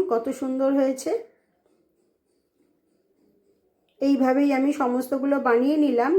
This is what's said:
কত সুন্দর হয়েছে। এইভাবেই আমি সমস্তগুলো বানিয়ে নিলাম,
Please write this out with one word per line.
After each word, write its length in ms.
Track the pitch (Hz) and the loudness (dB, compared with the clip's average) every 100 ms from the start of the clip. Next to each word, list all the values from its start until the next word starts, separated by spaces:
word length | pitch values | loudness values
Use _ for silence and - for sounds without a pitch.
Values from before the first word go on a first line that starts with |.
| 381 | -2
কত 180 | 233 269 | -2 -4
সুন্দর 420 | 262 262 262 269 | -6 -6 -2 0
হয়েছে। 380 | 277 269 262 320 453 - _ _ _ _ _ _ _ _ _ _ _ _ _ _ _ _ _ _ _ _ _ _ _ _ _ _ _ | 2 0 -2 -6 -6 -8 _ _ _ _ _ _ _ _ _ _ _ _ _ _ _ _ _ _ _ _ _ _ _ _ _ _ _
এইভাবেই 520 | 277 269 254 262 285 | 0 2 2 2 2
আমি 180 | 262 277 | 2 0
সমস্তগুলো 640 | 285 254 247 254 277 277 277 | 0 -2 -2 -2 -4 -2 0
বানিয়ে 360 | 247 233 269 302 | 2 2 2 2
নিলাম, 360 | 294 240 254 | 2 2 2